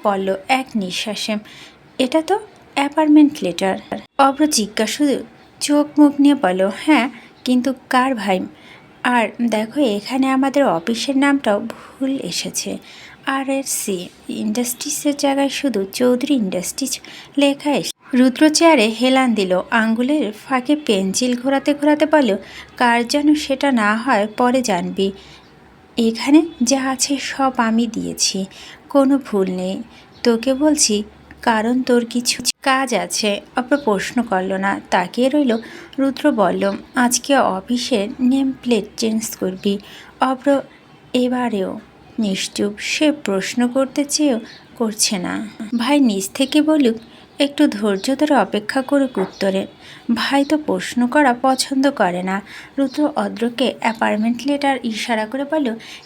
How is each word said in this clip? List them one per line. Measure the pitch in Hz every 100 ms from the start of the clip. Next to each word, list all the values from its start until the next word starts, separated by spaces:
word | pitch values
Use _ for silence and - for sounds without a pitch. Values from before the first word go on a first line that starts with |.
পড়ল | 214 196 190 190 -
এক | 262 269 226
নিঃশ্বাসে। | 190 175 220 196 - 214 - - - - - -
"এটা | 254 320
তো | 320 415 427 - - -
অ্যাপয়েন্টমেন্ট | 285 320 311 302 285 -
লেটার।" | 180 175 190 208 - 208 - -
অভ্র | 269 269 302
জিজ্ঞাসু | 294 202 - 220 - 294 240 - - - -
চোখ | - 294 294 294
মুখ | 294 285
নিয়ে | 285 285
বলল, | 185 185 190 - -
"হ্যাঁ, | 294 247 - - - -
কিন্তু | 254 254 262 -
কার | 254 262 240
ভাই? | 202 185 - - - - - -
আর | 254 247 214 -
দেখো, | 233 220 220 285
এখানে | 262 202 208 262 262
আমাদের | 262 269 285 262
অফিসের | 165 165 226 - 269
নামটাও | 285 277 233 208
ভুল | 226 - - - 269 269
এসেছে। | 175 - 180 - 196 190 - - - - -
আর | 269 269
আর | 269 269
সি | - - 180 175 - -
ইন্ডাস্ট্রিজের | 233 220 214 240 - 302 - 294 285
জায়গায় | 277 277 277
শুধু | - 277 208 196
চৌধুরী | - 247 247 285
ইন্ডাস্ট্রিজ | 277 190 180 180 - 262 - - - - -
লেখা | 285 277 294
এসে।" | 247 165 - -
রুদ্র | 247 254 254 311
চেয়ারে | 311 330 302 220
হেলান | 220 254 262 262
দিল, | 214 190 180 -
আঙ্গুলের | 226 220 226 247 302 208
ফাঁকে | 214 - 262 247 294
পেন্সিল | 302 196 190 185 247 247
ঘোরাতে | 254 277 277
ঘোরাতে | 294 294 302 302
বলল, | 302 247 - - - - -
"কার | 240 233 233
যেন | 294 294 302
সেটা | - 262 277
না | 240 208 220
হয় | 247 220 214
পরে | 214 247 254
জানবি। | 240 180 180 185 196 - - - - - - - - -
এখানে | 226 226 277 302 330 -
যা | 233 269 262
আছে | 262 - 269
সব | - - 269 262
আমি | 226 226 233
দিয়েছি, | 196 175 165 - 196 190 - - - -
কোনো | 285 269 277 -
ভুল | 208 190
নেই। | 185 185 202 233 - - -
তোকে | 240 226 254
বলছি | 262 302 294 - 208 208 - - -
কারণ | - 220 220 254
তোর | 254 240 233
কিছু | 240 247 - 240 -
কাজ | 277 262 262
আছে।" | 208 180 - 214 202 - -
অভ্র | 247 285
প্রশ্ন | 254 196 - 247
করল | 233 190 190
না, | 190 196 196 -
তাকিয়ে | 196 180 - 254
রইল। | 294 269 226 - - - -
রুদ্র | 269 262 302
বলল, | 233 180 185 196 208 - 262
"আজকে | 240 247 - 269
অফিসের | - 190 - 240 - 226 208 -
নেম | 254 269 269
প্লেট | 262 240 220 - -
চেঞ্জ | 226 220 220 -
করবি।" | 190 190 202 202 - - - -
অভ্র | 262 262 285 277 - - - - -
এবারেও | 254 247 247 240 208 185 214 - - - -
নিশ্চুপ, | 208 190 - - 208 208
সে | - - 302
প্রশ্ন | 285 - 220 - - 247
করতে | 269 269 294 285
চেয়েও | - 294 233 - - - -
করছে | 220 214 - 196
না। | 175 190 214 - 214 233
ভাই | 233 294
নিজ | 247 196 190
থেকে | - 262 302
বলুক, | 302 311 247 226 - - - -
একটু | 285 285 294
ধৈর্য | 208 214 196 254 269
ধরে | 302 269
অপেক্ষা | 185 208 208 269
করুক | 254 285 262 202
উত্তরে। | 190 - 196 190 - - - - -
ভাই | 226 - 277 277
তো | 302
প্রশ্ন | 302 185 - - 247
করা | 302 277 240
পছন্দ | 262 262 - 269 277
করে | 277 185 175
না। | 185 196 196 - - -
রুদ্র | 269 294 294 -
অদ্রকে | 202 196 233 233 240 -
অ্যাপয়েন্টমেন্ট | 240 220 214 214 226 240 285
লেটার | 285 277 262
ইশারা | 233 214 - 220 214
করে | 262
বলল, | 277 311 254 226 - -